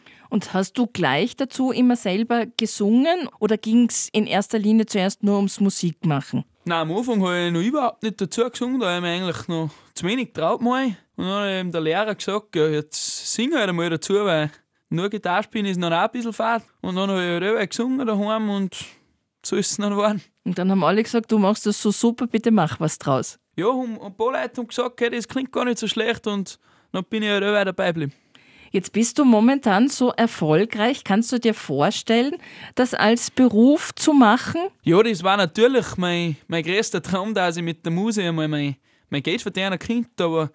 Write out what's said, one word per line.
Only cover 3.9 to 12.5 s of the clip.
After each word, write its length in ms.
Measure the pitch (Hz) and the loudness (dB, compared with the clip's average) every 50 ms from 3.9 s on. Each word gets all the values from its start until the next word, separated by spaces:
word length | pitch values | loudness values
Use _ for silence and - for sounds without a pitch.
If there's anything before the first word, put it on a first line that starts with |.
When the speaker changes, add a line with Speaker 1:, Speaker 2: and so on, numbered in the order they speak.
| - - - - - | 2 -2 -4 -2 -2
Speaker 1:
in 140 | 214 214 | -2 0
erster 320 | - 139 190 202 - - 220 | 0 0 -2 -2 0 -2 -2
Linie 260 | 196 208 220 226 220 | 2 4 4 4 2
zuerst 380 | 220 - 208 185 196 - - - | 2 0 0 0 0 -2 -2 0
nur 140 | 202 202 | 0 2
ums 240 | 202 202 190 - - | 2 0 0 0 0
Musikmachen? 840 | 202 196 196 - - 175 160 _ - 170 151 135 139 - - 135 143 _ _ _ - | 0 0 0 0 -2 -4 -4 _ -2 0 0 0 -2 -4 -6 -6 -6 _ _ _ -6
Speaker 2:
Nein, 240 | 175 170 165 160 156 | -4 -2 -2 -2 -2
am 40 | 165 | -2
Anfang 280 | 208 240 254 240 208 190 | -4 -2 -2 0 0 0
hab 120 | 180 180 | 0 0
ich 180 | 175 175 175 170 | 0 0 0 0
noch 100 | 165 180 | 0 0
überhaupt 400 | 226 277 302 262 233 - - - | 0 0 0 -2 -2 -4 -4 -6
nicht 180 | 220 214 - | -6 -4 -4
dazu 300 | 196 - - - 233 254 | -6 -4 0 -2 -2 -2
gesungen, 280 | 240 - 247 247 262 262 | -2 -6 -6 -4 -2 -2
da 120 | 233 180 | -2 -2
hab 60 | 175 | -2
ich 60 | 175 175 | -2 -2
mir 60 | 175 | -2
eigentlich 400 | 170 180 185 180 165 - - - | -4 -2 -4 -4 -6 -6 -6 -6
noch 220 | 170 165 160 151 - - _ _ - | -4 -4 -4 -6 -8 -12 _ _ -10
zu 100 | - 170 | -6 -4
wenig 300 | 175 220 262 240 - - | -2 -2 -2 -4 -6 -6
getraut 260 | - 156 165 - - | -4 -2 0 0 0
mal. 340 | - 240 254 262 262 254 190 - _ _ _ | 0 0 0 0 -2 -2 -4 -6 _ _ _
Und 80 | - 180 | -8 -6
dann 180 | 185 196 202 202 | -4 -4 -4 -2
hat 180 | 196 190 185 | -2 -4 -4
eben 120 | 185 180 160 | -4 -4 -4
der 80 | 170 | -4
Lehrer 340 | 160 156 160 185 214 220 202 | -2 0 0 0 0 -2 -4
gesagt, 400 | - - - 190 208 208 _ | -6 -4 -4 -4 -4 -4 _